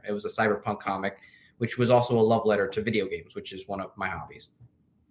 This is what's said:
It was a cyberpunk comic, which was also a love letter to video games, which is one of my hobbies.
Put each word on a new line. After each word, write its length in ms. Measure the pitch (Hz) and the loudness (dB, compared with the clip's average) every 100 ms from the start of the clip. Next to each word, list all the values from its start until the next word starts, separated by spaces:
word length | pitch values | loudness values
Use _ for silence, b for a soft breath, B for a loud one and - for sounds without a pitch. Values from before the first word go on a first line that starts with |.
| 101 | -6
It 40 | |
was 120 | 104 | -6
a 60 | 104 | -4
cyberpunk 500 | - 110 104 110 104 | 0 2 2 -2 -4
comic, 380 | 104 95 98 - b b b _ | -4 -2 -4 -6 b b b _
which 180 | 120 - | -6 0
was 120 | 120 | 4
also 280 | 123 117 120 | 6 6 4
a 20 | |
love 220 | 110 113 107 | 6 4 4
letter 200 | 101 98 | 2 0
to 120 | 110 | -2
video 240 | 104 107 95 | -2 -2 -2
games, 280 | 85 - | -6 -10
which 180 | 101 - | -14 -12
is 160 | 95 92 | -14 -8
one 120 | 98 | -8
of 80 | 92 - | -8 -6
my 120 | 95 | -6
hobbies. 400 | 87 78 87 - _ - _ _ _ _ | -6 -10 -16 -20 _ -20 _ _ _ _